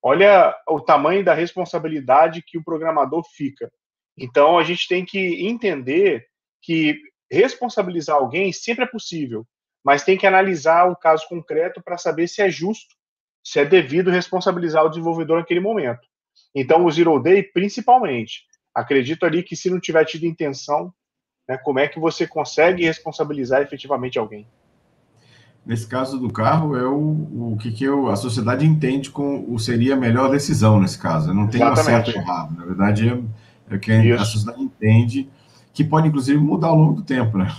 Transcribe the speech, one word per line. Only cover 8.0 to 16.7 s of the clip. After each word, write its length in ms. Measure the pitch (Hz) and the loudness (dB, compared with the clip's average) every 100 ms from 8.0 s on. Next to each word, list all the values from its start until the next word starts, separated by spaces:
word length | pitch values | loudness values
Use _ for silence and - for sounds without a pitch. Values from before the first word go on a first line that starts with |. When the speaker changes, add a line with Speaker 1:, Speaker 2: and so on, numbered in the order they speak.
| 151 147 | -2 0
Speaker 1:
alguém 340 | 135 151 196 | 0 -2 -4
sempre 320 | 170 - 233 | -6 -8 -4
é 40 | 247 | -4
possível, 580 | 220 - 165 135 110 117 _ _ _ | -6 -10 -8 -8 -10 -12 _ _ _
mas 200 | 147 143 | 0 0
tem 140 | 165 190 | 2 2
que 100 | 196 | 4
analisar 580 | 190 196 170 160 170 180 | 4 2 0 2 4 4
o 60 | 175 | 2
caso 320 | 165 160 - | 2 2 0
concreto 520 | 175 156 156 175 185 | -12 -6 -2 -2 -6
pra 160 | 180 175 | -12 -6
saber 300 | 175 156 175 | -4 -2 -4
se 140 | - | 0
é 80 | 196 | -2
justo, 460 | 143 180 220 - _ _ _ _ _ | 0 -6 -6 -12 _ _ _ _ _
se 160 | - 151 | -6 -2
é 60 | 143 | 4
devido 460 | 185 135 156 185 | 4 4 0 2
responsabilizar 720 | 180 175 185 196 175 170 156 | 0 0 -2 -2 -2 0 2
o 60 | 160 | 2
desenvolvedor 500 | 165 165 165 156 165 | 0 -4 -4 0 -2
naquele 200 | 165 175 | 0 -2
momento. 420 | 190 220 131 120 _ _ _ _ _ | -2 -2 -4 -6 _ _ _ _ _
Então, 300 | 139 123 | -8 2